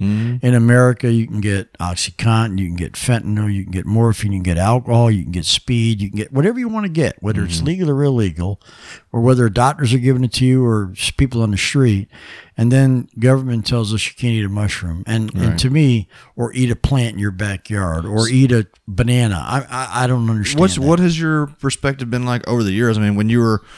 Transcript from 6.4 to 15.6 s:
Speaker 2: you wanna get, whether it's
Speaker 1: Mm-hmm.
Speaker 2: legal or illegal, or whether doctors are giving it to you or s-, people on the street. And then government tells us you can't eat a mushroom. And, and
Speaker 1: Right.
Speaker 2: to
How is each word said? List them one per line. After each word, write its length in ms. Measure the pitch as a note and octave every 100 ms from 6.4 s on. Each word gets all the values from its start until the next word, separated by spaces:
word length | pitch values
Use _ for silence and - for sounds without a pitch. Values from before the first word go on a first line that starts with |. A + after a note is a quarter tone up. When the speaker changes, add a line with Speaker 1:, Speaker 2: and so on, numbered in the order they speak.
| F3+ A#3+
Speaker 2:
you 100 | A#3
wanna 200 | A3 G3+
get, 340 | D#3+ B2 -
whether 220 | G2+ G#2+
it's 140 | F2 E2
Speaker 1:
Mm-hmm. 80 | A2
Speaker 2:
legal 240 | F#3 D#3+
or 120 | C#3
illegal, 580 | C#3+ B2 G2 E2 F2+ G2+ _ - - - _
or 80 | A#2
whether 280 | A#2+ B2 A#2
doctors 460 | G2 C3 D3 B2
are 40 | B2+
giving 260 | B2+ B2+
it 80 | B2+
to 100 | - B2+
you 180 | C3
or 280 | B2 A2 F#2+ F#2+
s-, 140 | -
people 280 | - C#3 A#2
on 100 | A2
the 40 | G2
street. 500 | - C#3+ B2+ G2 - - - - - -
And 140 | A#2
then 360 | C3 C3+ B2+ - A2+
government 480 | B2 C3+ C3 A#2 G#2
tells 260 | A#2+ G#2
us 140 | A2 -
you 80 |
can't 180 | - B2
eat 120 | A2+
a 40 | G2+
mushroom. 540 | G#2 G#2 - F2 E2 G2
And, 280 | A2 A2
and 100 | - -
Speaker 1:
Right. 80 |
Speaker 2:
to 120 | E2